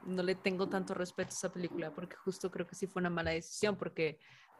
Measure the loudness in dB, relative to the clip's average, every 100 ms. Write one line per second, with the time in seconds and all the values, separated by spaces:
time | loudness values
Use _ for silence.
0 | -4 0 2 2 2 2 2 0 0 -2
1 | -2 -2 -4 -2 -4 -2 -4 -2 -4 -6
2 | -8 -4 -4 -2 -2 -2 -6 -4 -2 2
3 | 2 2 2 0 -2 2 2 2 -2 2
4 | 0 0 -12 -20 -20